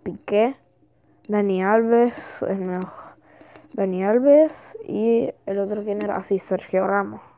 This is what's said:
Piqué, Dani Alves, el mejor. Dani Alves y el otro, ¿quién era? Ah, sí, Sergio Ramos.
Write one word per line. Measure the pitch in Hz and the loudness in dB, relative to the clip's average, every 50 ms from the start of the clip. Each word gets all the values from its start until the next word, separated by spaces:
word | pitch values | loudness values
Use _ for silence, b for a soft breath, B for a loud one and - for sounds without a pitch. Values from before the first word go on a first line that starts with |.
Piqué, | _ - - - _ - 208 208 220 254 277 _ _ _ _ _ _ _ _ _ _ _ _ _ - - | _ -12 -14 -12 _ -2 0 2 2 0 -2 _ _ _ _ _ _ _ _ _ _ _ _ _ -8 -4
Dani | 208 208 208 196 190 185 185 | -2 -2 0 0 0 0 2
Alves, | 196 214 226 226 226 233 233 240 240 233 - - - - - | 2 2 2 4 4 4 4 4 2 0 -6 -16 -18 -10 -8
el | - - 190 196 | -6 -4 -4 -4
mejor. | 185 185 180 180 185 196 B B B B B B B B B B B B B B B B - | -4 -6 -6 -6 -8 -10 B B B B B B B B B B B B B B B B -6
Dani | - 196 190 180 185 190 | -4 -2 -2 -2 -2 0
Alves | 202 220 247 254 285 285 302 320 311 - - - - - 440 453 | 2 2 4 6 8 8 8 6 4 2 -10 -20 -20 -18 -18 -12
y | - - 202 220 226 233 226 247 - - _ _ | -8 -4 -2 2 2 2 2 2 -2 -6 _ _
el | - 196 202 | -6 -4 -4
otro, | 202 196 208 214 208 | -2 -4 -4 -6 -4
¿quién | 214 202 208 | -4 -4 -4
era? | 208 208 196 | -4 -4 -4
Ah, | 196 190 | -6 -2
sí, | - 196 190 | -2 -4 -4
Sergio | - - 185 185 - - - 185 190 | -2 -4 -6 -6 -4 -2 -2 0 0
Ramos. | 190 196 202 196 202 214 214 - - _ | 2 0 -2 -2 -4 -10 -16 -20 -20 _